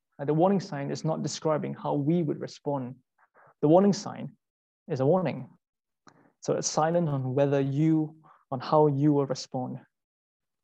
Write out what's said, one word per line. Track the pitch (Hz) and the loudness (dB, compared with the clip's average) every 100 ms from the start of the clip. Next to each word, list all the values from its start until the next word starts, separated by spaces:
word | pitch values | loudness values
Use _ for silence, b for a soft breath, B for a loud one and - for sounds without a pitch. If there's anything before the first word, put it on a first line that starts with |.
| _ - | _ -10
Uh, | 143 | -2
the | |
warning | 156 185 196 | 2 4 2
sign | - 143 143 | -2 -8 -8
is | 143 | -4
not | 156 160 | -4 -2
describing | 151 - 160 151 139 | -4 -4 -2 -2 -4
how | 139 147 | -8 -4
we | 147 139 175 | -2 0 0
would | 151 143 | 0 -4
respond. | - - 147 139 123 - _ _ b b b - | -8 -10 -6 -6 -8 -14 _ _ b b b -2
The | 147 | 6
warning | 175 202 | 6 6
sign | 170 131 120 143 - _ _ _ _ - | 2 -4 -12 -14 -16 _ _ _ _ -8
is | 139 | 0
a | 135 | 2
warning. | 185 160 101 - _ _ _ _ _ - b b b | 2 0 -6 -12 _ _ _ _ _ -20 b b b
So | - | -4
it's | 143 143 | -4 -2
silent | - 156 175 165 | -2 0 0 0
on | 139 127 | -2 -2
whether | 131 139 139 | 0 2 2
you, | 139 139 160 160 156 - b b b | 0 2 2 2 0 -8 b b b
on | 131 | -8
how | - 156 151 | 2 4 4
you | 139 151 | 4 2
will | 143 | 2
respond. | 135 127 - 131 127 127 _ _ _ _ _ _ _ _ | 0 -6 -8 -8 -8 -12 _ _ _ _ _ _ _ _